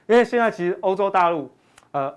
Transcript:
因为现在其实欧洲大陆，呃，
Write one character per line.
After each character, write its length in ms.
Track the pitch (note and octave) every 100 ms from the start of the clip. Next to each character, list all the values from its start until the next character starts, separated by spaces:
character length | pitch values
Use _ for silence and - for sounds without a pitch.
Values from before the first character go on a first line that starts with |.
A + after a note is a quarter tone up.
| -
因 80 |
为 80 | A#3
现 140 | A3+ A#3+
在 140 | A3+
其 160 | G#3+ F3
实 100 | F#3
欧 120 | G3
洲 160 | F#3 G3
大 200 | F#3+ F3
陆， 200 | E3+ C#3 _ _ _ _
呃， 180 | C#3+ C#3